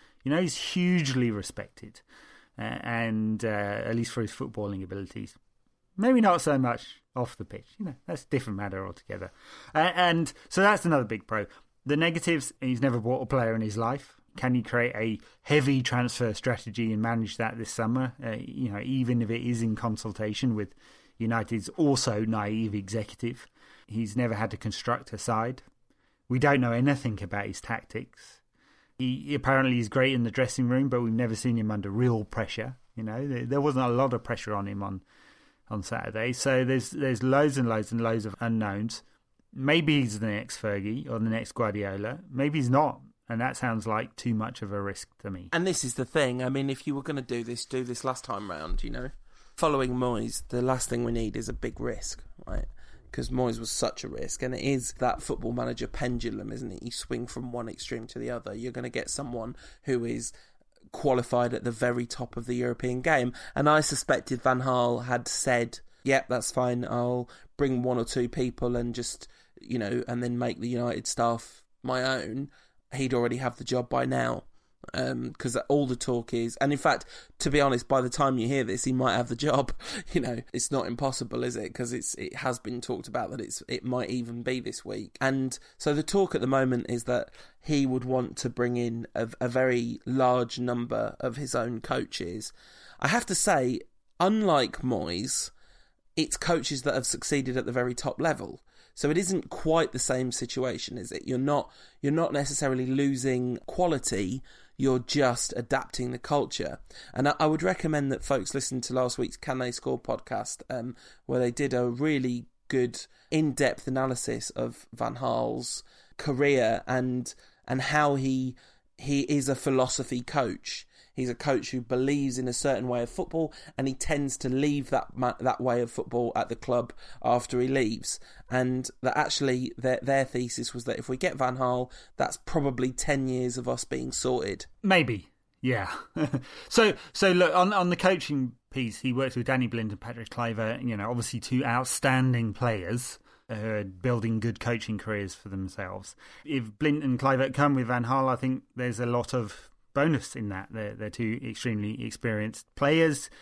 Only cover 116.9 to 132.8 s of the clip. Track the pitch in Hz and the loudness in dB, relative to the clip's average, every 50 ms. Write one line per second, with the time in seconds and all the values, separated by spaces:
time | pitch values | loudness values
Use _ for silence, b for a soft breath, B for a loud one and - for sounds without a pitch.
116.9 | 131 127 127 127 123 123 123 - - b b b b b b - 131 131 131 - | 0 0 0 0 0 -2 -4 -6 -10 b b b b b b -4 -2 -2 0 2
117.9 | 151 151 151 147 143 135 135 135 131 131 131 131 123 b b b b b b _ | 2 4 4 4 4 2 2 2 2 0 0 -2 -4 b b b b b b _
118.9 | _ - - 139 143 139 135 - 147 143 131 131 135 131 - 147 135 127 127 127 | _ -10 -4 0 2 2 2 2 2 2 2 2 0 0 0 2 4 4 4 2
119.9 | - - 135 - 131 123 127 - - 147 131 110 - - - - - - - b | 2 -2 -4 -4 -6 -6 -6 -2 -2 0 0 0 -2 -6 -8 -10 -10 -10 -12 b
120.9 | b b b b b - 127 123 117 - - 147 135 113 - - - 127 120 - | b b b b b -4 -4 -4 -4 -2 0 2 2 2 0 -2 -4 -6 -2 0
121.9 | 131 127 131 135 147 143 139 135 120 131 127 123 120 - - 143 135 98 120 127 | 0 2 2 2 2 2 2 0 -2 -2 -2 -2 -2 0 0 0 0 0 0 0
122.9 | 123 120 120 117 - - 185 - - 160 160 147 B B B B B - 135 135 | 0 0 -2 -2 -4 -6 -6 -4 -2 -2 -2 -2 B B B B B -4 -2 -2
123.9 | 131 - - - 156 143 143 135 - - - 127 127 131 143 151 143 143 131 - | -2 -2 0 0 0 0 0 -2 -4 -4 -2 0 2 2 2 2 2 0 0 0
124.9 | 139 120 - - - 123 127 123 - - 113 131 - - 120 127 120 120 120 117 | 0 0 0 -2 -4 -2 -2 0 0 0 0 0 0 2 2 2 2 2 0 0
125.9 | - - - - - 120 120 117 - - 117 - 117 - - - 127 120 120 123 | -2 -6 -6 -2 0 0 0 0 0 0 -2 -2 -4 -6 -2 0 0 0 0 -2
126.9 | - B B B B B - 120 120 123 - - - 123 127 131 135 135 127 107 | -6 B B B B B 2 2 2 2 2 0 0 2 2 2 4 2 2 2
127.9 | 113 113 113 - - B B B B B B - 120 127 127 127 127 127 123 - | 0 -2 -4 -6 -8 B B B B B B -2 0 0 2 2 0 -2 -4 -6
128.9 | - - - 131 - 151 147 - - - 147 135 127 127 127 - - - 123 131 | -8 -4 -2 0 2 2 2 2 0 0 2 2 2 0 -2 -4 -6 -2 0 0
129.9 | 127 - - 131 135 135 131 117 - 123 123 120 - - 120 - - 127 113 120 | 0 0 0 2 2 2 2 0 0 -2 -4 -2 -4 -6 -6 -6 -6 -6 -4 -4
130.9 | 110 - - - 131 131 - 180 - 143 131 127 127 131 131 123 123 127 127 127 | -4 -4 -4 -4 -4 -2 -2 -2 0 0 0 0 0 0 0 2 2 0 0 -4
131.9 | B B B B B - - - - - - - - 165 139 139 127 120 | B B B B B -2 -2 -2 -2 -6 -6 -2 0 2 2 2 2 0